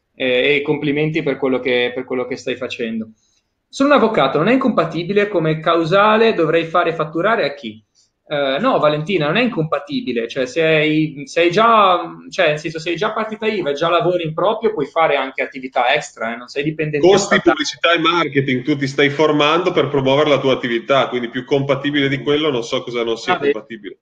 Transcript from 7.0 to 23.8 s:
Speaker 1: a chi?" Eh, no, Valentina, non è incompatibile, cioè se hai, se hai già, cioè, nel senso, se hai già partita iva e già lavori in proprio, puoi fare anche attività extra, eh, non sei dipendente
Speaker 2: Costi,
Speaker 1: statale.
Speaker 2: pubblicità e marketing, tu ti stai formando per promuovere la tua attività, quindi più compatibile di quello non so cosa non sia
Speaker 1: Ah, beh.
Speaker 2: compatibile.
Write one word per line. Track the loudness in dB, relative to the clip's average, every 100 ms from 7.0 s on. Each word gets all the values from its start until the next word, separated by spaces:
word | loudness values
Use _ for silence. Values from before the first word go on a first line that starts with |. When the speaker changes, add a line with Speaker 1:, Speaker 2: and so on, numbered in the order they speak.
| -4 -2 0 0 -2
Speaker 1:
a |
chi?" | -6 -12 -16 _ _ _ _ -6
Eh, | -4 -2 0
no, | 0 2
Valentina, | 2 0 0 0 0
non | 2
è |
incompatibile, | 0 0 -2 -4 -4 -6 -2 -4 -4
cioè | -4 -2
se | 0
hai, | 2 2 2 0 0 -4 -4
se | 0
hai | 2
già, | 4 4 6 4 2 -2 -12 -6
cioè, | 0 0
nel | 0
senso, | -4 -8
se | -6
hai | -4
già | -4
partita | -4 -8 -4 -4
iva | -2 -2
e |
già | -2 2
lavori | 2 2 0
in | -2 -2
proprio, | 0 0 -2
puoi | -2 -2
fare | 2 2 2
anche | -2 -6
attività | -8 -8 -6 0 2
extra, | 0 -2 -8 -6
eh, | -6
non | -8
sei | -6
dipendente | -4 -4 -4 2 4
Speaker 2:
Costi, | 4 2 2
Speaker 1:
statale. |
Speaker 2:
pubblicità | 2 0 -2 -2 0
e | 2
marketing, | 2 2 0 0 0 -2
tu | -2 -2
ti | -2
stai | 2 2
formando | 4 2 4 2 2 2
per | 0 0
promuovere | 0 2 2 4
la | 2
tua | 2
attività, | 0 0 -2 0 0 0
quindi | -2 -6
più | -8
compatibile | -2 0 0 -2 -2 0 0
di | -2
quello | -2 0 0
non | -2
so | -4 -6
cosa | -4 -4
non | -4 -4
sia | -2
Speaker 1:
Ah, | -2
beh. | 0
Speaker 2:
compatibile. | -2 -6 -14